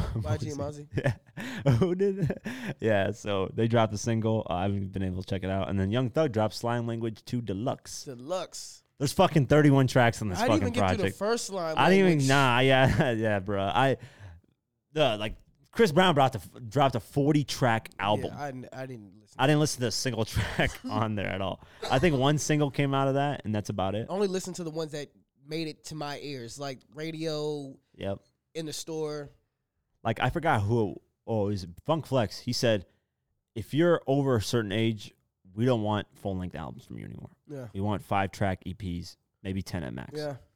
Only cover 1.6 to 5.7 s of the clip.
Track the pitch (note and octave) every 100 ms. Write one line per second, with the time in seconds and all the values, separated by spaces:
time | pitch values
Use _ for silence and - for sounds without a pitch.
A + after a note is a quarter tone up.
1.6 | C#3 A#2 F3+ F#3 G3+ F#3+ C#3 - G#3 B3+
2.6 | A#3 - A2 G#2 F#2+ G#2+ G#2+ G2 F#2+ -
3.6 | A2+ A#2 A2 G#2 A#2+ A2+ A2 A2 - F2
4.6 | G2 G2+ F#2+ F#2+ F#2+ F2+ F2+ F#2+ F#2 F#2+
5.6 | F#2